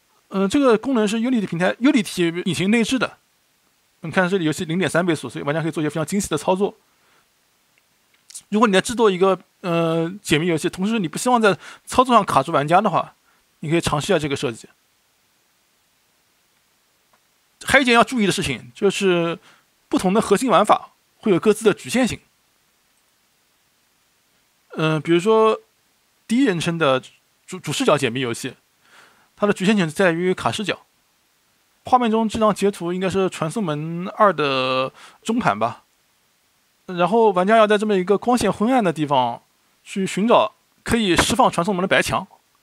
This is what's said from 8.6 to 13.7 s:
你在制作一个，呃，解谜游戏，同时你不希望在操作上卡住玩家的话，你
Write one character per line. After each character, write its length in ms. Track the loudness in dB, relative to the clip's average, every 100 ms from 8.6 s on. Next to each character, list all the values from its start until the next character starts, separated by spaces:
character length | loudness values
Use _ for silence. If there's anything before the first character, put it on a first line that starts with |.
| 2
你 60 |
在 80 | 2
制 140 | -2
作 160 | 0 0
一 80 | 2
个， 200 | 0 0 _ _
呃， 520 | -4 -2 -2 -2 -4 -8
解 160 | -2 0
谜 80 | 0
游 100 | -2
戏， 120 | -4
同 180 | -4 -4
时 120 | -2
你 80 | -4
不 100 | -4
希 120 | 0
望 120 | 2
在 160 | 2 0 -6 -20 -4
操 160 | 0
作 120 | 4
上 100 | 2
卡 180 | 4 0
住 80 | 0
玩 140 | -2 2
家 140 | 2
的 100 | 2
话， 240 | -2 -4 _ _ _ _ -12
你 100 | -4